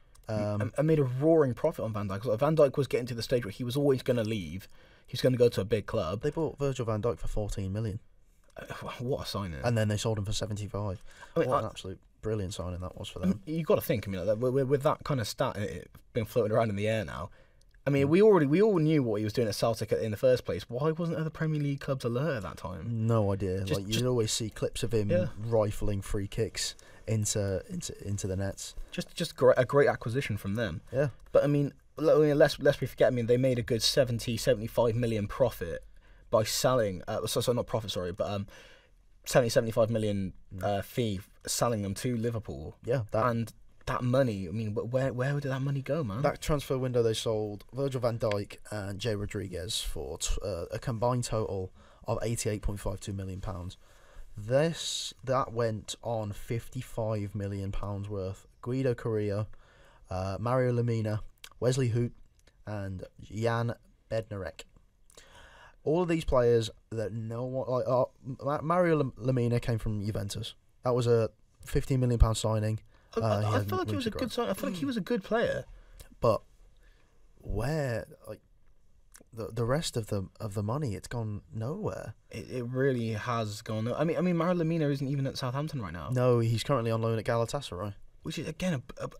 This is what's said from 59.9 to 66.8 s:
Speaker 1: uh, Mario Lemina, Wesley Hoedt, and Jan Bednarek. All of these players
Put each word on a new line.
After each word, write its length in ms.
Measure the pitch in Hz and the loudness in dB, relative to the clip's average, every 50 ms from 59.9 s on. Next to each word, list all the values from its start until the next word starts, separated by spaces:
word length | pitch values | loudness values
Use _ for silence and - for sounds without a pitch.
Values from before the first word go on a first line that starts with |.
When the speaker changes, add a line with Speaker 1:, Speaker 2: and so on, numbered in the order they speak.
| - - - - | -20 -20 -10 -6
Speaker 1:
uh, 260 | 92 92 95 95 98 92 | -4 -4 -4 -4 -4 -4
Mario 320 | 104 120 127 131 127 123 | -2 0 2 2 2 2
Lemina, 480 | 120 120 117 120 117 113 107 107 104 107 - - - _ - - - - | 2 2 2 0 0 0 0 -2 -2 -4 -6 -10 -16 _ -20 -20 -8 -2
Wesley 300 | 110 123 127 139 131 117 | 0 2 2 2 2 2
Hoedt, 220 | 107 120 120 117 - - - - _ _ _ _ _ - - | 2 0 0 -2 -4 -10 -20 -20 _ _ _ _ _ -16 -12
and 380 | 104 107 101 98 98 95 92 - - _ - | -8 -8 -6 -6 -6 -8 -8 -10 -14 _ -18
Jan 520 | - - - 107 113 113 113 117 117 117 110 - _ _ _ _ _ - | -16 -10 -4 -2 0 0 2 0 0 -2 -4 -6 _ _ _ _ _ -6
Bednarek. 500 | 113 113 104 - 104 98 90 78 - - - - - - - _ _ _ - - - - - - - - - - - - - - - - - | -4 -4 -4 -4 -8 -8 -8 -8 -10 -14 -18 -20 -20 -20 -20 _ _ _ -20 -20 -20 -20 -20 -20 -20 -20 -20 -20 -20 -20 -20 -20 -20 -6 -2
All 180 | 139 151 175 | 0 2 2
of 60 | 180 165 | 2 2
these 160 | 170 165 160 | 0 0 2
players 440 | - - 127 120 120 120 117 113 110 - - | 4 4 6 6 6 6 4 4 0 -6 -12